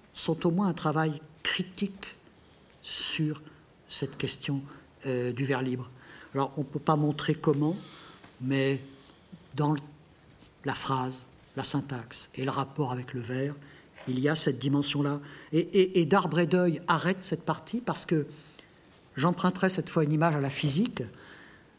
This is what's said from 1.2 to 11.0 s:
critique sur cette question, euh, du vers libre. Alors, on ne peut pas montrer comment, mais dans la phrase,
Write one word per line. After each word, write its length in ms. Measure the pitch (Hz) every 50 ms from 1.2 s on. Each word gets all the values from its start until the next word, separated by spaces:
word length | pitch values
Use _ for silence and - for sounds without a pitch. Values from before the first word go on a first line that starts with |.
| - - - - -
critique 720 | - - - 180 - - - 202 196 - - - - - - - - - - - - - - - - - -
sur 640 | - - - - - - - - 156 151 151 - - - - - - - - _ -
cette 300 | - - - 143 135 -
question, 460 | - 135 113 - - - - 139 135 139 139 - - - - - - -
euh, 260 | 135 127 123 123 123
du 140 | 117 123 139
vers 160 | 131 135 123
libre. 260 | 131 131 127 127 123 - - - - - - - - - -
Alors, 180 | 139 135 127 -
on 40 | 156
ne 40 | 135
peut 140 | - - 143
pas 160 | - 165 156
montrer 400 | 147 151 147 147 - - - 147
comment, 420 | 151 - 160 143 143 151 156 185 214 - - - - - - - - - - - -
mais 400 | 127 131 135 135 135 135 139 127 - - - - - - - - - - - - - - -
dans 220 | - 147 147 156 143 - - - - - - - - - - - - - - - - -
la 80 | 143 -
phrase, 520 | - - - 135 131